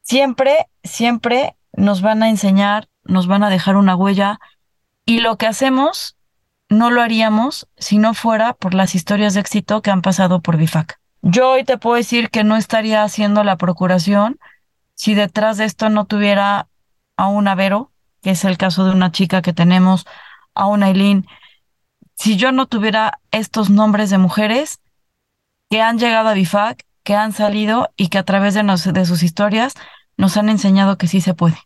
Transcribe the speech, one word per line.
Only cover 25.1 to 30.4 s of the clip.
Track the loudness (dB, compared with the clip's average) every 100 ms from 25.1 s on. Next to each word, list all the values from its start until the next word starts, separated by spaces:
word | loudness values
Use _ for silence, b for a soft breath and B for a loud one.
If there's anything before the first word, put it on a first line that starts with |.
| _ _ _ _ _ _
que | -2
han | 0 0
llegado | 0 0 0
a |
bifac, | 0 0 0 -2 -6 _ _
que | -4
han | -2 -2
salido | -2 -2 0 0 -2 -2 -4
y | -2
que | -2
a |
través | -2 0 0
de | 0
nos-, | 0 0 0
de | 0
sus | 0 0
historias | -2 0 0 0 -2 -6 B B B -2
nos | 0
han | 0